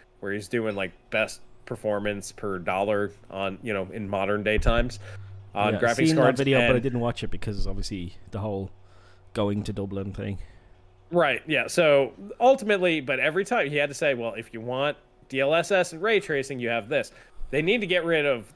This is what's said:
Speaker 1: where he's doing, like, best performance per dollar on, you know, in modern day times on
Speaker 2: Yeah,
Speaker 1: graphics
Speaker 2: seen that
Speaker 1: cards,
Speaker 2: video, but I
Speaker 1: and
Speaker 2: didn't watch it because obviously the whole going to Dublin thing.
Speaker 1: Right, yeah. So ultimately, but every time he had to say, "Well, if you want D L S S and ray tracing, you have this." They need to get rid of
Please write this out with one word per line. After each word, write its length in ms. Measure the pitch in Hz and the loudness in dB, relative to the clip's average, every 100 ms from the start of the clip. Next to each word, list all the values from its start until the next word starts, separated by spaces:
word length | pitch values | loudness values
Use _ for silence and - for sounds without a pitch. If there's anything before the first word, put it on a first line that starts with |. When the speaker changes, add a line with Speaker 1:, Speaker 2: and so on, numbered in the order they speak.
| _ _ | _ _
Speaker 1:
where 140 | 101 | -6
he's 160 | 101 101 | -6 -4
doing, 260 | 120 110 | -2 -2
like, 160 | 101 95 - _ | -2 -6 -8 _
best 300 | 107 110 - - - - | -2 -2 -4 -18 -20 -12
performance 680 | 117 110 104 104 101 - | -6 -2 -2 -2 -4 -8
per 260 | - 107 95 | -8 -6 -4
dollar 540 | 85 95 101 104 104 - - | -2 -2 0 0 -2 -6 -12
on, 280 | 95 98 95 | -6 -6 -6
you 100 | 120 | -4
know, 160 | 101 92 | -4 -4
in 160 | 110 101 | -8 -4
modern 340 | 101 98 104 | -2 0 0
day 160 | 104 107 | 2 2
times 400 | 117 117 123 - - - - - - | 4 2 0 -4 -14 -14 -16 -16 -10
on 200 | 101 104 | 0 0
Speaker 2:
Yeah, 60 | 107 | 2
Speaker 1:
graphics 260 | 117 120 160 | 2 4 4
Speaker 2:
seen 80 | 160 | 6
that 60 | |
Speaker 1:
cards, 160 | 127 127 | 4 4
Speaker 2:
video, 180 | 139 135 | 4 4
but 120 | 120 | 4
I 40 | |
Speaker 1:
and 80 | 127 | 4
Speaker 2:
didn't 180 | 127 120 | 2 0
watch 220 | 117 113 | -2 -2
it 80 | 113 | -4
because 380 | 101 113 101 104 | -2 -2 -2 -2
obviously 480 | 98 - 101 87 - - | -2 -4 -6 -8 -12 -12
the 80 | 107 | -6
whole 300 | 107 98 95 - - - - - - | -4 -4 -6 -12 -20 -20 -20 -20 -10
going 280 | - 104 104 | -2 0 0
to 100 | 101 | -2
Dublin 400 | 101 98 98 98 | -6 -6 -6 -6
thing. 260 | 95 104 95 - - - - - - - | -6 -6 -8 -10 -18 -20 -20 -20 -20 -2
Speaker 1:
Right, 300 | 170 156 123 - | 2 2 2 0
yeah. 220 | 143 - | -2 0
So 440 | - 160 143 127 - 196 - | 4 6 6 4 -2 -16 4
ultimately, 600 | 247 269 208 202 180 160 | 6 6 4 2 2 2
but 200 | 135 131 | 0 0
every 240 | 135 160 | 2 0
time 260 | 196 - 139 | 0 0 0
he 60 | 147 | 0
had 120 | 143 | -2
to 60 | |
say, 200 | 135 156 | 0 0
"Well, 200 | 127 117 | 0 -2
if 180 | 104 110 | -6 -10
you 80 | 113 | -10
want 360 | 117 127 143 143 _ _ _ | -6 -2 -2 -4 _ _ _
D 100 | 131 | -2
L 160 | 139 | 2
S 160 | 165 165 | 2 2
S 220 | 190 175 | 2 2
and 100 | 160 | -2
ray 160 | 202 214 | 0 0
tracing, 400 | - 147 127 135 | 0 -2 -4 -6
you 120 | 117 | -2
have 180 | 117 107 | -2 -2
this." 240 | 147 113 - - - - | -2 -2 -8 -20 -10 -4
They 120 | 135 | 0
need 180 | 160 233 | 2 0
to 60 | 196 | 0
get 160 | 180 | -2
rid 220 | 165 160 143 | 2 2 2
of 260 | 123 101 | 0 -4